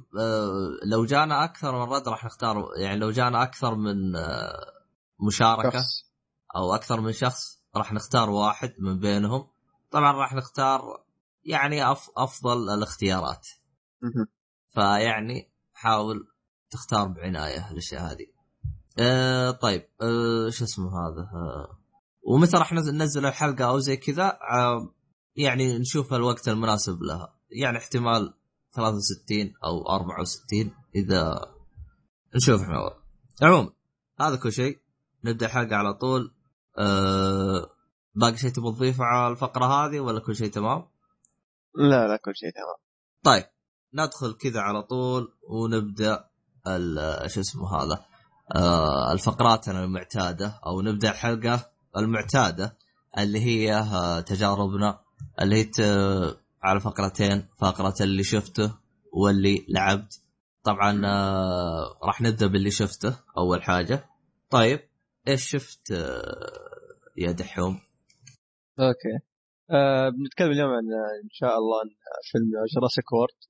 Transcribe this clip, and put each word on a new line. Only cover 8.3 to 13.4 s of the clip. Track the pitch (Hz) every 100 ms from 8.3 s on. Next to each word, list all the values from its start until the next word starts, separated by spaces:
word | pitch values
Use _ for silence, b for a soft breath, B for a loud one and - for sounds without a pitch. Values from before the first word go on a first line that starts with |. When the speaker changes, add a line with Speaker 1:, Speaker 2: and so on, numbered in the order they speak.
Speaker 1:
واحد | 101 104 104 127 -
من | 95 95
بينهم. | 101 101 104 127 139 _ _ _ _
طبعًا | 147 147
راح | 139 135
نختار | 131 131 - 135 135 113 - _ _ _ _
يعني | - 156 143 147 131
أف-، | 139 - -
افضل | 127 - 123 120 104
الاختيارات. | 104 104 - 98 92 76 -